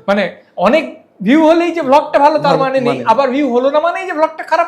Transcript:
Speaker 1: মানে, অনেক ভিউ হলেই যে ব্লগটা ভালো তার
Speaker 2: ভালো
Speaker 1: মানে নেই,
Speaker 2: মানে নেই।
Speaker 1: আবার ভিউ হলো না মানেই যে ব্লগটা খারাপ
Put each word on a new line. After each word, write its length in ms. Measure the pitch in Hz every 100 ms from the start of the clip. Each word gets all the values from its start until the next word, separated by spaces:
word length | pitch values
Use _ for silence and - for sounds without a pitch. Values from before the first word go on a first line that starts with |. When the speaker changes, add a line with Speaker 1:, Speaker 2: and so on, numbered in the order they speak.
| -
Speaker 1:
মানে, 300 | 202 175 - _ -
অনেক 480 | 185 311 - - _ -
ভিউ 240 | 202 302 311
হলেই 240 | 339 349
যে 120 | 330
ব্লগটা 360 | 269 285 - 311
ভালো 160 | 285
তার 80 | 302
Speaker 2:
ভালো 160 | 285 262
Speaker 1:
মানে 220 | 269 269
নেই, 80 | 240
Speaker 2:
মানে 100 | 262
নেই। 80 | 233
Speaker 1:
আবার 240 | 226 277
ভিউ 180 | 262 285
হলো 220 | 240 269
না 100 | 302
মানেই 260 | 330 359 370
যে 60 |
ব্লগটা 300 | 311 311 320
খারাপ 240 | 330 330